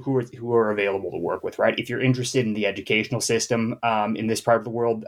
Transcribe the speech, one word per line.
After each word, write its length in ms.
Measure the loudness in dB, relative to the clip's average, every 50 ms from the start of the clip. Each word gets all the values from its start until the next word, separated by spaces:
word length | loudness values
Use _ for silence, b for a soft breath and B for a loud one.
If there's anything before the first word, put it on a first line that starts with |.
| -4
who 140 | -2 0
are, 60 | 0 0
who 300 | -2 -6 -10 -2 2 4
are 160 | 4 4 4
available 400 | 2 2 2 2 0 0 -2 -4
to 80 | -4 -4
work 260 | -2 -2 -2 -2 -4
with, 140 | -6 -2 2
right? 200 | 2 2 2 2
If 120 | -2 -4
you're 100 | -2 0
interested 460 | 2 2 2 2 0 -2 0 0 0
in 80 | 0 0
the 120 | 0 0
educational 540 | -2 -2 -2 -2 0 0 0 0 0 -2 -2
system, 580 | 0 0 0 0 0 0 0 0 0 -2 -2 -2 -2
um, 340 | 0 0 0 0 0 -2
in 120 | -2 -2 -2
this 120 | -2 0
part 180 | 2 2 2 2
of 60 | 2
the 60 | -2
world, 340 | -4 -2 0 0 0 -2 -4